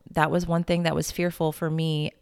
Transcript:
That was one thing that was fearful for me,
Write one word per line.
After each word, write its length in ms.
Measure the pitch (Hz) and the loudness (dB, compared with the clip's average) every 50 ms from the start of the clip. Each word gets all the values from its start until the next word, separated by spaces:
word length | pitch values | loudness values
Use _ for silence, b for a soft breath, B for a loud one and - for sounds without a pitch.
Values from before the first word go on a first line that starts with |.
| _ - | _ -6
That 220 | - 165 151 160 | -2 0 2 2
was 160 | 175 175 175 170 | 2 0 2 2
one 160 | 170 170 175 | 2 0 2
thing 200 | - 175 170 175 | 2 0 2 2
that 120 | 165 151 | 2 0
was 160 | 156 156 - | 0 -2 -2
fearful 400 | - - 175 175 165 - 165 156 | -2 -2 -2 -2 0 0 0 0
for 180 | 151 - 170 160 | 0 -2 -4 -2
me, 440 | 156 160 160 160 156 151 151 - - _ | 0 0 0 0 0 0 -2 -4 -6 _